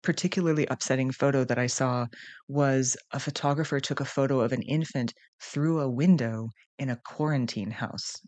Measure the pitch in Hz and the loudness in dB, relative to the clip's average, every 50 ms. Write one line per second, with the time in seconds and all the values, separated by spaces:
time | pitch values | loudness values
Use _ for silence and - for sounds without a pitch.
0 | - 180 170 - - 185 - 196 175 165 156 151 143 - 131 - - - 131 131 | -2 -2 0 0 -2 -2 0 0 2 2 2 2 2 0 -2 -2 -2 0 0 0
1 | 131 131 131 - 143 139 139 135 127 127 123 123 123 120 - - 135 127 123 123 | 0 -2 0 0 2 2 4 2 2 0 0 0 0 -2 0 0 0 0 0 0
2 | 120 120 - - - - - - - - 139 147 143 135 135 131 131 131 - - | -2 -4 -8 -12 -18 -20 -20 -18 -12 -4 0 2 2 4 4 2 2 0 -2 -6
3 | - _ - 135 - 151 147 - - 143 143 147 156 - 147 139 - - 143 - | -8 _ -8 -6 -4 -6 -4 -2 0 0 0 0 0 0 -2 -2 -2 -2 -4 -4
4 | 139 - - 143 135 131 139 127 113 117 131 120 - - 143 156 160 - - 135 | -4 -2 0 0 2 2 4 2 2 2 0 -2 -2 -2 -2 -2 -2 -2 -2 -2
5 | 120 120 - _ _ _ _ _ - - - 143 147 160 165 156 139 131 120 127 | -4 -4 -6 _ _ _ _ _ -16 -8 -2 0 0 2 2 2 0 0 0 4
6 | 156 185 180 147 120 113 113 113 113 113 - _ _ _ _ - 139 127 120 120 | 6 6 6 6 4 2 -2 -4 -6 -8 -10 _ _ _ _ -6 -4 -4 -4 -4
7 | - - - - 151 151 151 135 120 117 - 110 98 104 110 - 117 107 - - | -8 -10 -4 -2 0 2 2 2 0 0 -2 -4 -4 -4 -4 -6 -6 -6 -6 -8
8 | - - - - - | -10 -10 -12 -14 -14